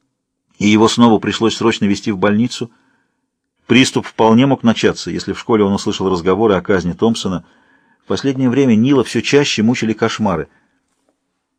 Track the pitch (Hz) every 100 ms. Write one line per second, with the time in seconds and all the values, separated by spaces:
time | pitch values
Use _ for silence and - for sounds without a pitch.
0 | _ _ _ _ _ - 104 107 110 -
1 | 120 101 101 - 113 - 113 113 101 98
2 | 113 95 104 104 120 - 117 _ _ _
3 | _ _ _ _ _ _ - 120 131 123
4 | - - 110 113 135 131 117 107 101 87
5 | 87 85 98 92 - 110 101 98 110 101
6 | 95 90 87 95 113 92 87 95 85 -
7 | 110 117 95 - - _ _ _ _ _
8 | - 98 135 131 127 127 135 107 127 139
9 | 110 117 - 143 143 - 110 127 110 107
10 | 113 - 101 82 71 _ _ _ _ _
11 | _ _ _ _ _